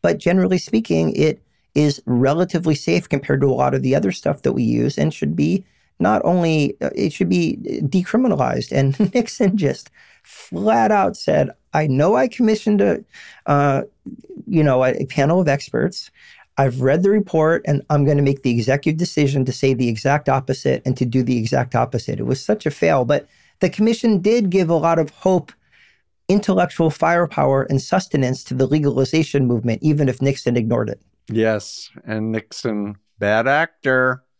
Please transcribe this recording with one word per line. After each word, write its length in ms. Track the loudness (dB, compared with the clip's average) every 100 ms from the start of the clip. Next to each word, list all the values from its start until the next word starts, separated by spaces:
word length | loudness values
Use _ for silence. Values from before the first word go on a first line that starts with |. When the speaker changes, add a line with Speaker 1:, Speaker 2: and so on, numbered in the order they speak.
Speaker 1:
But 160 | 0 0
generally 400 | 0 2 2 0
speaking, 560 | 0 -2 0 0 0
it 260 | 0 0 0 _ _ _ 0
is 260 | 0 0
relatively 720 | -2 0 2 2 0 0 0
safe 340 | -2 0 -2 0
compared 320 | -6 0 2
to 60 | 2
a 80 |
lot 200 | 2 0
of 80 | 0
the 120 | 0
other 160 | 0 0
stuff 320 | -2 -4 -2
that 120 | -2
we 100 | 0
use 340 | 0 0 0 0
and 160 | -2
should 220 | -2 -4 0
be 280 | 0 0 -4 _ _ _
not 200 | 0 2
only, 520 | 2 0 2 2 0 -2
uh, 80 | -6
it 180 | -2 -4
should 160 | -2 0
be 300 | 0 0 -4 -8 -6
decriminalized." 880 | -2 -2 0 0 0 2 0 -2 -2
And 260 | 0 0 2
<laughs> 140 | 0
Nixon 420 | 0 -2 0 0 2
just 340 | -2 -4 -10 _ -20 _
flat 680 | -20 -20 -12 -4 0 2 2
out 260 | 2 0 -2
said, 340 | 0 0 0 -4 _
"I 120 | -2 0
know 300 | 2 2 2
I 100 | 0
commissioned 520 | 0 0 2 0 2
a, 240 | 2 0 -6 -20 -20 -14 0
uh, 360 | 2 2 0 -4 _ -18 -18 -18 -18 -2
you 180 | 2
know, 180 | 4 4
a, 80 | 2
a 160 | 0 -4
panel 340 | 0 2 2
of 80 | 2
experts. 600 | -2 -2 -2 -2 -4 -18 _ -20 -20 _ 0
I've 220 | 0 2
read 220 | 0 2
the 80 | 2
report, 520 | 2 0 0 2 0 0
and 140 | -4 0
I'm 160 | 0
gonna 160 | 2 2
make 200 | 2 0
the 80 | 0
executive 480 | 0 0 0 0 -2
decision 460 | -2 0 0 0
to 80 | -2
say 220 | -2 0
the 140 | 0 0
exact 400 | 0 0 0 0
opposite 540 | -2 -2 -4 -2 -2
and 120 | -2 -2
to 80 |
do 180 | 0 0
the 160 | 0 -2
exact 380 | 0 -2 0 -2
opposite." 420 | -2 -4 -6 -6
It 80 | -4
was 180 | -4
such 220 | -2 -2 -2
a 40 |
fail. 340 | 0 0 2
But 240 | 2 -2 -4 _ _ _
the 100 | -4
commission 500 | 0 0 2 2 2
did 300 | 2 2 2
give 180 | 0 2
a 40 | 2
lot 220 | 2 0
of 120 | -2
hope, 420 | _ 0 0 -2 -20 _ _ _ _ _ _ 0
intellectual 640 | 0 2 0 0 0 0
firepower, 720 | 2 0 2 0 0 2 2
and 160 | 0 -2
sustenance 640 | 0 -2 0 -2 -2 -4
to 100 | -6
the 120 | -2 0
legalization 800 | 2 0 0 0 0 0 0 0
movement, 360 | 0 -2 0
even 260 | 0 2 0
if 120 | 0
Nixon 360 | -2 -2 -2 -2
ignored 320 | 0 -2 -2
it. 120 | -8 _ _ -6
Speaker 2:
Yes, 640 | 0 0 0 -6 -18 -18 -20
and 280 | -8 -6 -4
Nixon, 640 | -6 -8 -10 -6 -6 -6 -10 _ _
bad 280 | 0 0 2
actor. 800 | 0 -2 _ 0 2 0 -2 _